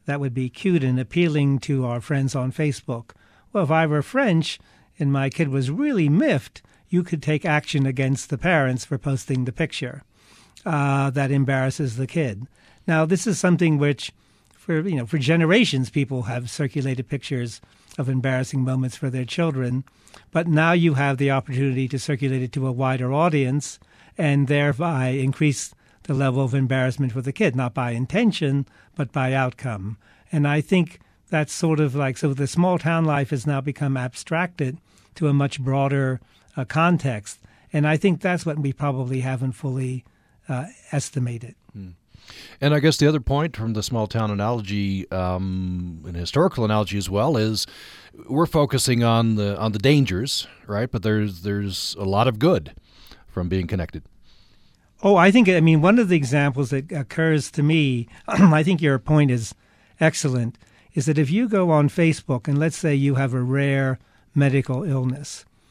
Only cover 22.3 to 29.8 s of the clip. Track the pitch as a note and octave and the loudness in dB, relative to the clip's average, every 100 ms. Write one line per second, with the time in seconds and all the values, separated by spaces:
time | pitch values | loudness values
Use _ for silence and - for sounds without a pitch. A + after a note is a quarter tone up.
22.3 | C3 B2 C#3+ C3 B2 C3 C3 B2 C#3 F3 | -2 -4 -4 -4 -2 -2 -2 -2 0 2
23.3 | D3+ C3 C#3+ - - _ _ - - D#3 | 2 0 -2 -4 -14 _ _ -20 -2 0
24.3 | C#3 C#3 D3 C#3+ B2+ E3+ C3+ B2+ C3+ C3 | 2 2 2 0 0 -2 -2 -2 0 -2
25.3 | C3+ D3+ C3+ - - _ _ - C#3 C3+ | 0 0 0 -6 -14 _ _ -6 0 0
26.3 | B2+ C3+ C3+ C3 C3 C3 B2 C3+ A#2 B2+ | 0 0 0 0 0 0 0 -2 -2 -6
27.3 | - G3+ B2 B2 B2 B2 A#2 B2+ F#3+ A#3 | -2 0 0 -4 -4 -4 -4 -2 2 2
28.3 | - D3 C#3 C3+ _ _ - C#3 C#3+ C3 | 2 0 0 -2 _ _ -8 -6 -2 0
29.3 | C3+ B2+ - C3 G#2+ | 0 -2 -4 -8 -6